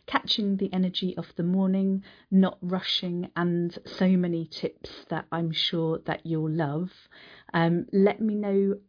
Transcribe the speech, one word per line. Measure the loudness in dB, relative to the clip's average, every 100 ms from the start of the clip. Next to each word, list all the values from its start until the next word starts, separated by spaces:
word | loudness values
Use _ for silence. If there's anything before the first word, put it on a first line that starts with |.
| -6
catching | -4 -2 -2 0 0
the | 0
energy | 0 -2 -2 -4 -6
of | -8 -4
the |
morning, | 0 2 2 2 0 -2 -6 -18 _
not | 4 4 2
rushing, | -6 -4 -4 -4 -4 -4 -4 -2
and | 0 0 -2 -6 -12
so | 0 4
many | 4 2 -2 -6
tips | -6 -8 -8 -16 -18 -10
that | -8 -6
I'm | -4 -2
sure | -2 -2 0 0 -2
that | -4 -6 -2
you'll | -2 0
love. | 0 -2 -2 -6 -10 -20 -20 -20 -20 -6
Um, | 0 2 2 2
let | 4 4 4
me | -2 0
know | 0 2 2 -2